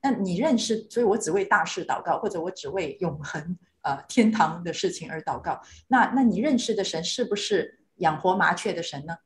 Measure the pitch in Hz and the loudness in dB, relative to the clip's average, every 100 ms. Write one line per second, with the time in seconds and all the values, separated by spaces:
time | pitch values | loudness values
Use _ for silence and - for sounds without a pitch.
0 | 269 226 190 175 302 240 - 220 - - | 0 0 0 2 2 2 2 -2 -2 0
1 | 233 208 156 190 196 202 170 - 165 123 | 2 2 2 0 4 2 2 -6 -4 -4
2 | - 233 226 175 170 175 - 190 160 135 | -2 -2 -2 -4 -6 -6 -6 -4 -4 -4
3 | 170 151 143 156 156 180 _ _ - 175 | -4 -4 -8 -10 -8 -10 _ _ -6 -6
4 | - - 220 214 156 170 175 156 185 - | -2 4 4 6 2 2 -6 -4 -4 -4
5 | 147 160 156 120 175 160 - - _ 254 | -8 -8 -6 -6 -4 -8 -8 -20 _ 4
6 | 214 254 240 180 269 254 - 202 190 160 | 4 4 4 4 2 0 0 -2 -2 -2
7 | 170 - 240 202 - 196 - _ _ _ | -4 -4 -2 -2 0 0 -2 _ _ _
8 | 165 151 185 190 165 180 214 170 165 139 | 0 2 2 4 2 2 -2 -4 -6 -8
9 | 151 165 | -10 -12